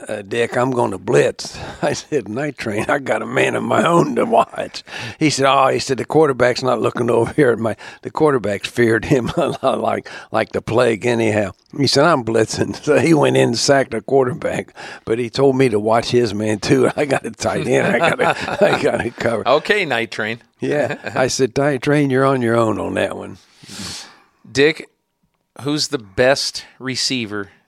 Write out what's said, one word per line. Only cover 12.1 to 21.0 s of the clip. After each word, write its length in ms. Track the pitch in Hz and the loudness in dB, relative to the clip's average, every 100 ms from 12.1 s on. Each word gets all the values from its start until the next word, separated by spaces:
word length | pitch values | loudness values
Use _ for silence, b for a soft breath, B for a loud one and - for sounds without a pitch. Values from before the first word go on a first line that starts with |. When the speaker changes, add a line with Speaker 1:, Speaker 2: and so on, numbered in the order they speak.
| 156 | 2
Speaker 1:
blitzing." 580 | 110 113 110 - - 98 | 0 0 0 0 -4 -4
<laughs> 20 | |
So 140 | - 139 | 0 2
he 140 | 127 | 4
went 220 | 156 135 131 | 4 4 2
in 140 | 131 | 2
and 80 | 120 | 0
sacked 340 | - 139 127 | 2 2 0
the 80 | 113 | -4
quarterback, 760 | - 135 127 117 - 101 98 B B B | 0 2 2 -2 -4 -6 -8 B B B
but 160 | - 113 | -4 -4
he 100 | 120 | -2
told 280 | - 139 127 | 0 2 4
me 100 | 135 | 2
to 120 | 104 | 2
watch 320 | 107 113 113 | 2 0 2
his 220 | 123 120 | 2 2
man 260 | 101 107 107 | 0 -2 -2
too. 300 | - 139 123 | 2 2 2
<laughs> 20 | - | 0
I 80 | |
got 220 | 143 135 120 | -2 -2 -4
a 60 | |
tight 360 | 107 - - - | -6 -4 -2 0
end. 200 | 135 - | 0 0
I 100 | - | 0
got 240 | 170 - | 0 0
a, 440 | - 147 - - 190 | 0 -2 -4 0 2
<laughs> 100 | 143 | 2
I 60 | |
got 240 | 135 113 104 | 0 -2 -4
it 120 | - | -4
covered. 300 | 120 113 101 | -2 0 2
Speaker 2:
Okay, 360 | 143 - 208 | 2 2 0
Night 280 | 175 120 113 | 0 -2 -2
Train. 280 | - 107 117 _ _ | -4 -6 -6 _ _
Speaker 1:
Yeah. 500 | 131 147 123 147 | -2 0 -2 -4